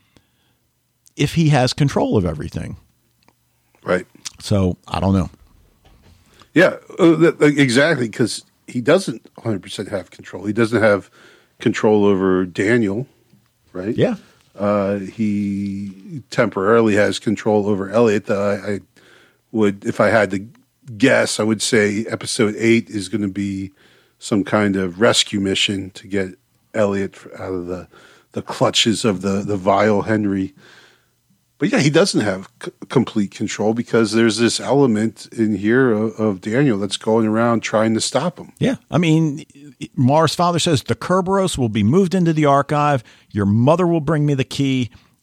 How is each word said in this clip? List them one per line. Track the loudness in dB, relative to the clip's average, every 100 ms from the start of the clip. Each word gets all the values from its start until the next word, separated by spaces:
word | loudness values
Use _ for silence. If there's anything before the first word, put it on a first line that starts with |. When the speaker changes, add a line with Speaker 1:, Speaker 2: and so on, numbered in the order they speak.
| _ _ _ _ _ _ _ _ _ _ _ -4
Speaker 1:
if | -2 2
he | 2
has | 2 2
control | 0 -2 0 0 0
of | 0
everything? | -4 -10 -10 -12 -14 _ _ _ _ _ _ _ _ _ _
Speaker 2:
Right. | -4 -4 -4 _ -20 -14
Speaker 1:
So, | -2 0 0 -2 -6
I | -4
don't | 0
know. | 0 0 -8 _ _ _ _ _ _ _ _ _ _ _
Speaker 2:
Yeah, | 4 4 2 -8 2
uh, | 4 6
th-, | 4 4
th-, | 4 4
exactly, | 4 4 2 2 -2
'cause | -2 -2 -4 -14 _ -12
he | -4
doesn't | 2 2 2 -8 -14 -10
a |
hundred | -6 -6
percent | -6 -10 -8
have | -8 -10
control. | -18 -18 -10 -4
He |
doesn't | 0 0 2
have | 4 2 -2 _ -20 _ _ _
control | -2 0 2 4 4
over | 2 2 2 0
Daniel, | -2 0 2 2 -2 -8 _ _ _ _ _ _
right? | -10 -6 -2
Speaker 1:
Yeah. | -2 -2 -10 _ _ -6
Speaker 2:
Uh, | -2 0 -2 -4
he | -6 -4 -4 -2 -4 -4 -6 -6 -10 -12 -14 -16 -6
temporarily | -2 0 0 2 4 4 4
has | 2 0
control | -2 -2 0 0 0
over | -2 -2
Elliot. | 2 2 2 -2
Uh, | -2
I, | -2 -4 -6
I | -8 -10 _ _ _ _ _ _
would, | 0 0 0 -4
if | 0
I | 2
had | 4 2
to | -2 -8 -18 _ _ -18 -2
guess, | 2 2 0 -2
I |
would | -2 -2
say | 0 2 2 0 -6
episode | -8 -6 -2 -2 0
eight | 2 2 0
is | -8 -6
gonna | -4 -4
be | -4 -6 -6 -10 -14 _ _ _ _
some | -2 -2
kind | 0 0 0 0
of | -2 0
rescue | 2 2 -2 -4
mission | -2 -2 -2 -4 -8
to | -14 -8
get | -6 -6 -10 _ _ _
Elliot | -2 0 0 -4 -8
f-, | -20 -14
out | -8
of | -8 -6
the, | -10 -12 -20 -20 _ _
the | -12
clutches | -10 -2 0 2 0 0 0
of | -2
the, | -2 -4 -4
the | -2
vile | 2 2 2 2
Henry. | 0 -2 0 -2 -4 -8 -20 -20 -20 _ _ _ _ _ _ _
But | -2
yeah, | 2
he | 4
doesn't | 4 2 2
have | -2 -4 -10 _
c-, | -18 -18 -2
complete | 0 0 -2 -4
control | -4 -8 -2 -2 -2
because | 0 0 2
there's | 2 2 2
this | 0 0
element | 0 2 4 2 -2 -6 -10
in | -4 -2 0
here | 0 2 2
of, | 2 -2 -2
of | -2 -2
Daniel | -4 0 0 0
that's | -4 -6
going | 0 0 2
around | 0 0 0
trying | -2 0 0
to | 0
stop | -2 -4 -4 -6
him. | -14 -4
Speaker 1:
Yeah. | -4 -4 -4
I | -2
mean, | 2 2 0 -4 -12 -20 -20 -16 -10 0
Mara's | 2 4 2
father | 0 0 0
says, | 0 0
"The | -2 -6
Kerberos | -2 -2 0 0 -2 -2
will | -2
be | 0
moved | 2 2 2 2
into | 0
the | 2 2
archive. | 2 0 -2 0 -2 -4 -18 _
Your | -2 2
mother | 4 4 4 2
will | 0
bring | 0 0 0
me |
the | 0
key, | -4 -2 -2 -2 -4 -8 _ _